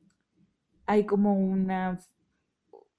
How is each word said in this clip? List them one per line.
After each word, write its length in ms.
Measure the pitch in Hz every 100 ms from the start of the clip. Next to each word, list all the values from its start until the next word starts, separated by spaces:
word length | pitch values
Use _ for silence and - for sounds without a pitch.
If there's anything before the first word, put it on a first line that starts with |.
| _ _ _ _ _ _ _ _ -
hay 180 | 208 208
como 280 | 202 202 202
una, 640 | 190 190 185 185 185 180 - _ _ _ _ _ _ - _